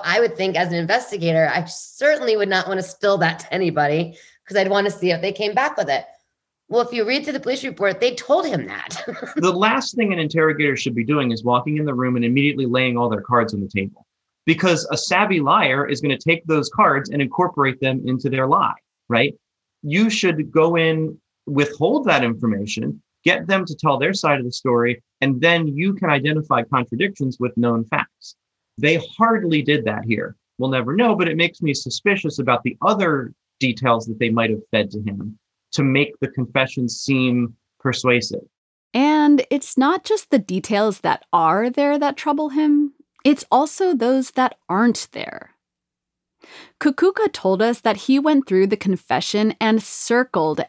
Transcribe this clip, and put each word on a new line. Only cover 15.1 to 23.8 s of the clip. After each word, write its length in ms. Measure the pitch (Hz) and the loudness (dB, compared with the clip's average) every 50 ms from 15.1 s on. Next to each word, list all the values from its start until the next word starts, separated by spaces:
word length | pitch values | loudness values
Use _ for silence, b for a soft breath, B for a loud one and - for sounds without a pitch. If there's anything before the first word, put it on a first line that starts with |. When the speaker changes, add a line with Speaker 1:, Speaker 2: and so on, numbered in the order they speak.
| 180 190 208 202 190 160 | 2 2 2 2 2 0
Speaker 2:
liar 480 | 139 143 175 214 170 135 131 139 143 - | 2 2 2 2 2 2 2 0 0 -2
is 140 | 143 - 151 | -4 -2 0
gonna 160 | 143 131 - | -2 -2 -2
take 260 | - 160 170 165 - | 0 0 0 0 0
those 240 | 160 160 151 139 - | 0 0 0 0 -2
cards 400 | - - 208 165 139 139 135 - | 2 4 4 4 4 2 -2 -2
and 140 | - 143 135 | -2 -2 -2
incorporate 580 | 123 - - 180 175 - 147 139 135 127 - | -2 0 0 -2 0 2 0 0 0 0 0
them 220 | 139 131 131 131 - | -2 -2 -2 -2 -2
into 240 | 127 131 120 - 139 | -2 -4 -2 -2 -2
their 200 | 135 131 131 135 | 0 0 2 2
lie, 260 | 160 196 151 104 - - _ _ _ _ _ - | 2 2 2 0 -2 -6 _ _ _ _ _ 0
right? 260 | 120 113 135 143 - _ _ _ _ _ _ _ _ _ - | 2 2 2 2 -2 _ _ _ _ _ _ _ _ _ -8
You 280 | 147 151 196 220 226 | -2 0 2 2 2
should 400 | 214 - 202 180 160 156 143 - | 2 0 0 0 0 0 -4 0
go 260 | - 160 156 170 170 | 2 4 4 4 4
in, 420 | 165 165 160 160 160 160 156 156 - _ _ _ _ - | 2 2 2 2 0 -2 -4 -6 -10 _ _ _ _ -10
withhold 580 | - 143 139 143 143 - - 151 190 277 294 262 | -4 0 0 0 0 0 0 0 2 2 2 2
that 200 | 196 156 131 123 | 2 2 2 2
information, 760 | 117 113 - 120 113 104 98 104 107 - 110 - 143 147 - _ _ _ _ - | 0 -2 -2 -2 -2 -2 -2 -4 -6 -6 -6 -6 -6 -8 -10 _ _ _ _ 0
get 220 | 165 185 - 165 | 0 0 0 0
them 180 | 170 196 190 180 | -2 -2 -2 -2
to 100 | 165 147 | -4 -8
tell 240 | - | -4